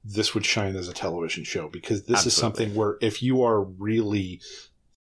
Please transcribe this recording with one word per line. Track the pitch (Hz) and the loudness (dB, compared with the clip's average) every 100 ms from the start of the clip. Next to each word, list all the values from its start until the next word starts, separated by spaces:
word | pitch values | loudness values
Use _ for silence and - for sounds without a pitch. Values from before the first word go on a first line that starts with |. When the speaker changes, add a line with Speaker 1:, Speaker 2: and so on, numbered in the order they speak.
Speaker 1:
this | 104 101 107 | -4 0 2
would | 107 | 2
shine | 101 113 98 | 0 2 0
as | 95 87 | -2 -6
a | |
television | - 92 85 82 87 | -4 -4 -2 -4 -4
show, | 80 95 76 | -4 -6 -6
because | 90 - 104 - | -10 -4 -4 2
this | 117 117 | 2 4
is | |
Speaker 2:
Absolutely. | - 113 107 | 2 0 0
Speaker 1:
something | 110 104 | -2 0
where | 104 104 | 0 2
if | 113 - | -2 0
you | 123 127 | 2 4
are | 120 110 | 4 4
really | 95 92 104 113 107 104 92 87 - - - _ _ _ | 0 -4 0 2 2 0 -2 -8 -14 -18 -20 _ _ _